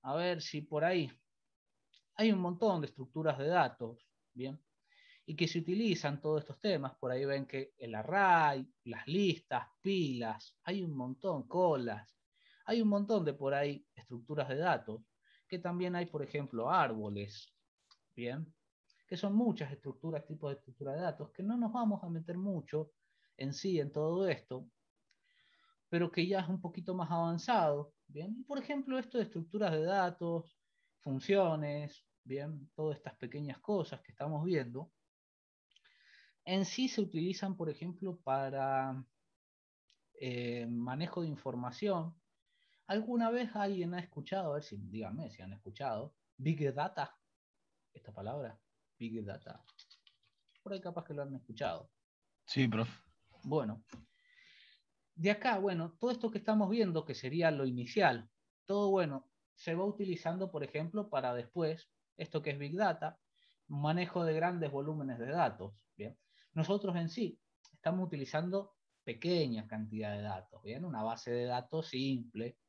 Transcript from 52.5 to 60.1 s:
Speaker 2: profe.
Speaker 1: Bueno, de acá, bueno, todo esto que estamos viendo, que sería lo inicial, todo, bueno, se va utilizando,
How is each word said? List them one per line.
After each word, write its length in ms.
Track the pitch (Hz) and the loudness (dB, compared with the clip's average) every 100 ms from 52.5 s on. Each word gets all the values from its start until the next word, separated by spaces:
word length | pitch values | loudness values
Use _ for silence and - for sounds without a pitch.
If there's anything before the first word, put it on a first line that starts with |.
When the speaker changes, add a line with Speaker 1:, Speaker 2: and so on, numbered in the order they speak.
| - 127 | 2 2
Speaker 2:
profe. 240 | 110 117 - _ _ _ - | 2 -2 -4 _ _ _ -14
Speaker 1:
Bueno, 420 | 139 151 113 107 _ - - _ _ _ - - - _ _ _ _ | -2 0 0 -6 _ -20 -20 _ _ _ -20 -20 -20 _ _ _ _
de 160 | - 175 | 0 2
acá, 280 | 208 254 208 | 4 4 4
bueno, 380 | 196 175 165 - | 2 0 -2 -2
todo 120 | 240 | -2
esto 200 | 240 233 | 0 0
que 80 | 220 | -2
estamos 300 | 214 214 190 | 2 4 4
viendo, 380 | 226 202 165 151 | 4 4 2 -2
que 80 | |
sería 360 | 127 131 156 165 | -6 -2 4 4
lo 140 | 147 | 4
inicial, 640 | 135 123 120 - 175 120 110 _ _ _ - | 0 0 -2 6 6 4 -4 _ _ _ -2
todo, 240 | 202 208 | 2 4
bueno, 400 | 190 165 135 - _ _ | 4 2 -2 -10 _ _
se 200 | _ - | _ -4
va 120 | 165 196 | 0 0
utilizando, 640 | 202 196 | 0 -2